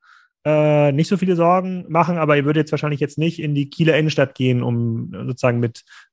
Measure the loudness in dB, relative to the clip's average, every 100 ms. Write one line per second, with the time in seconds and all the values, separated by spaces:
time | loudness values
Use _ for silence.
0 | _ -20 _ _ 0 2 4 4 2 2
1 | 0 0 0 2 2 2 0 -8 -2 0
2 | 0 0 2 2 2 0 0 -2 -4 -4
3 | -4 -2 -4 -4 -4 -4 -4 0 2 2
4 | 2 0 -2 0 0 0 0 -2 -2 -4
5 | -8 -10 -10 -2 0 0 -2 -6 -20 -20
6 | -14